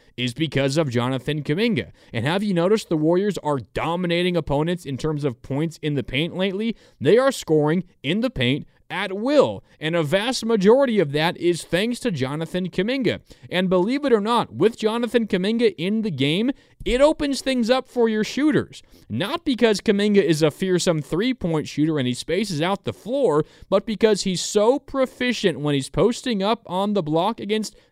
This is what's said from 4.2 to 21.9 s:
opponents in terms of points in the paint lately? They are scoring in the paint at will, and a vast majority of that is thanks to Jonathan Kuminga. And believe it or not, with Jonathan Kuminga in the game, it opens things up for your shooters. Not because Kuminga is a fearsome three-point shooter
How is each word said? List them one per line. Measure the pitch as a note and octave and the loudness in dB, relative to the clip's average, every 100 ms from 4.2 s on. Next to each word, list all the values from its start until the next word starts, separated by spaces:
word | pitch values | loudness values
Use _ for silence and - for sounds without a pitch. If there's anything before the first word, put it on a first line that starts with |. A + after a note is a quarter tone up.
| F3+ F3 | 0 -2
opponents | D3 C#3+ E3 F3 | -2 -2 0 -4
in | - C3 | -6 -6
terms | D#3 D3+ | -4 -2
of | C#3+ A#2+ | -4 -6
points | - C3+ E3 - | -6 -4 -4 -4
in | D3+ | -4
the | C#3+ | -4
paint | - C3 E3 F3+ | -2 -2 -2 -2
lately? | G3 F#3+ A3+ - _ - | -4 -2 -4 -6 _ -2
They | C3+ A3+ | 4 6
are | C4+ | 4
scoring | - - D#3 D3 F3+ - _ | -2 0 2 2 0 -4 _
in | C#3 G3+ | -4 -2
the | B3+ | -2
paint | D3 B2 C#3+ - _ - | 0 0 0 -6 _ -10
at | - G3 | -8 -6
will, | F#3+ B3 D4 C#3 F#2+ _ - | -4 2 4 4 0 _ -8
and | D#3 E3+ | -2 0
a | |
vast | D3 F#3+ A#3+ B3 A3 | 0 0 0 -4 -2
majority | A3+ F#3+ C4 C4+ G#3+ | 2 6 6 4 2
of | D3 | 0
that | D3 E3 - | 0 0 0
is | E3+ E3+ | -2 -2
thanks | - E3+ A3+ A#3+ | -2 -2 -2 -2
to | B3 | -4
Jonathan | D3+ C3 D3 D#3+ F3+ F#3 | -2 -4 -4 -6 -6 -4
Kuminga. | - G#3 C4+ F#3 G2+ _ - B2 | -4 -2 0 -2 -2 _ -20 -6
And | F3+ F#3 | -2 2
believe | F#3 G3 C#4 C#4+ | 2 2 0 2
it | |
or | A3 | 2
not, | G#3 A#3 D3+ | 2 0 -2
with | G#2+ G#3 - | 0 0 2
Jonathan | G#3+ A#3 A#3 B3 A3 | -2 -2 0 0 0
Kuminga | F#3 G3 A#3 A#3 - | 0 0 2 0 0
in | F3+ A3 | -4 -2
the | G#3+ | -2
game, | C3 C#3 F3 B3 - _ _ F#3+ | -2 0 2 -2 -4 _ _ -2
it | B3 | 4
opens | D4 D#4 C#4+ C4 | 4 4 -2 -2
things | C4+ B3+ A3 | -2 -2 2
up | C4 - | 0 0
for | B3 A3+ | 0 0
your | G#3+ | 2
shooters. | G3+ B3+ D4+ F#3 - - _ - - | -2 0 2 2 -2 -12 _ -20 -8
Not | A2 G#3 E4 D4 | -6 -4 -4 -2
because | A3+ A3+ G3+ | 2 2 2
Kuminga | - G3+ G#3 G3+ | 2 2 4 4
is | D#3+ D3+ | 4 2
a | D#3 | 2
fearsome | - F#3+ F3 F#3 D#3+ | 0 -2 0 2 0
three-point | - D#3+ B3+ B3 E3+ D#3 C#3 | -2 -2 -2 -2 -2 -2 -4
shooter | - D#3 | -2 0